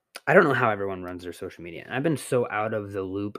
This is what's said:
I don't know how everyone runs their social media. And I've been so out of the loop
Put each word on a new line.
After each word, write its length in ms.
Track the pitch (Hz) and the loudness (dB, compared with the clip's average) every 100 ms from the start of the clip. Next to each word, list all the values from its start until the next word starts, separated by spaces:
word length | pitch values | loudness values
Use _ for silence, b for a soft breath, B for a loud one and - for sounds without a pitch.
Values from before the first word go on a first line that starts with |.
| _ - - | _ -6 6
I 60 | |
don't 100 | 170 | 6
know 100 | 160 | 8
how 160 | 127 120 | 4 2
everyone 340 | 104 98 92 | 2 -2 -4
runs 200 | 90 90 | -8 -8
their 100 | 87 | -10
social 300 | 85 92 - | -10 -12 -10
media. 200 | 85 82 - | -12 -12 -6
And 80 | |
I've 100 | 123 | -2
been 140 | 160 143 | 0 -2
so 300 | - 127 120 | 0 0 0
out 240 | 107 107 | -2 -2
of 180 | 110 101 | -2 -4
the 100 | 101 | -4
loop 360 | 95 98 104 | -4 -4 -4